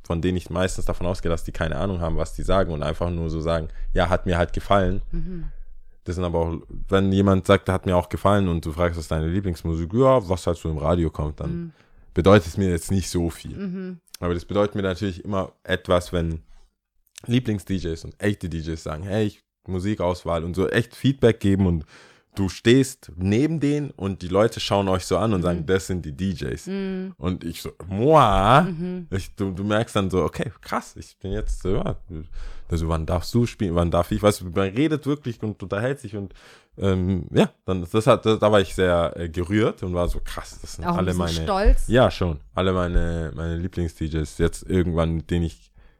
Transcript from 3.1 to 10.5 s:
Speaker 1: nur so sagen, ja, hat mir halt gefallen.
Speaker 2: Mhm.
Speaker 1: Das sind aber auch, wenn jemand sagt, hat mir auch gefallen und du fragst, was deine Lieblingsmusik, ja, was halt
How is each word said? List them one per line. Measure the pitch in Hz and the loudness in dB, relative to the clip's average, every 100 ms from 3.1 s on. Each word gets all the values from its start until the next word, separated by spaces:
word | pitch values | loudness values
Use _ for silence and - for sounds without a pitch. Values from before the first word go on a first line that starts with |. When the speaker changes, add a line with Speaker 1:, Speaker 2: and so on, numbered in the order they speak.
Speaker 1:
nur | 85 82 | -2 -2
so | 80 | -2
sagen, | 78 82 78 - - | 0 -2 -2 -6 -2
ja, | 90 87 | 2 2
hat | 90 - | 2 2
mir | 85 | 0
halt | 87 | 0
gefallen. | - - 101 92 95 - | -2 2 2 4 0 -2
Speaker 2:
Mhm. | 170 160 180 160 - - - - - | -4 -4 -4 -6 -8 -12 -14 -18 -14
Speaker 1:
Das | - | -6
sind | 87 | -4
aber | 87 85 | 0 0
auch, | 82 82 - 71 - | 0 -2 -8 -8 0
wenn | 98 98 | 2 4
jemand | 98 98 95 - | 4 6 4 6
sagt, | 98 - | 4 4
hat | 92 | -2
mir | 98 90 | 2 0
auch | - | 0
gefallen | 85 95 101 95 | 0 2 4 4
und | 85 | 0
du | 82 | -2
fragst, | 76 87 82 | 0 0 0
was | 80 | -4
deine | 80 80 | -2 0
Lieblingsmusik, | 92 98 82 85 82 82 | 0 -2 -4 -2 -2 0
ja, | 113 131 131 90 | 2 4 4 2
was | 90 | -2
halt | - | -2